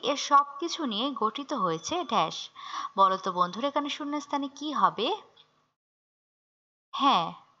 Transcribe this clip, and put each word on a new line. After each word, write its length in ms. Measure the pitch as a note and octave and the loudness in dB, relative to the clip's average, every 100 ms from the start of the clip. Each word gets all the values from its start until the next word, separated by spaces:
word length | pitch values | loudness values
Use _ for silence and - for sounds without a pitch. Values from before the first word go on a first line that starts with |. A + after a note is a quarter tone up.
এ 100 | A#3 C#4 - | -2 -2 4
সব 160 | C#4+ C#4+ - | 4 4 -2
কিছু 240 | E4+ - C#4+ | -6 -4 -4
নিয়ে 220 | G3+ C4+ B3 | -2 -2 0
গঠিত 300 | G#3+ - C#4+ | -2 -2 -6
হয়েছে 420 | C#4 F#3 D#3+ - E4+ | -2 0 0 -2 -4
ড্যাশ। 320 | D#4+ G#3 E3 E3 - - - - - - | 0 0 0 -2 -12 -14 -12 -8 -2 4
বলো 220 | F#3+ F#3 | 6 4
তো 120 | G3 | 0
বন্ধুরা, 360 | F3+ F3+ G3 C#4 | 0 0 0 -2
এখানে 220 | D4 C#4+ | 0 -2
শূন্যস্থানে 580 | - D4 D4 - C#4+ C#4 | -4 -4 -6 -4 -4 -4
কি 180 | C4+ D4 | -6 -6
হবে? 340 | C4 F#3+ E3 A#3+ G#4 - _ _ _ _ _ _ _ _ _ _ _ _ _ _ _ _ | 0 2 2 -2 -4 -8 _ _ _ _ _ _ _ _ _ _ _ _ _ _ _ _
হ্যাঁ, 340 | - C4+ G#3 E3 F3 - _ | 0 2 4 2 -6 -18 _